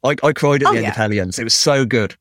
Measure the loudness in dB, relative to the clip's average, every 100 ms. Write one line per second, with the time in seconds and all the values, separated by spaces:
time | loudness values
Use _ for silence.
0 | -2 0 0 0 0 2 2 0 -2 -2
1 | -2 0 -4 -6 -2 0 2 2 2 0
2 | -2 -6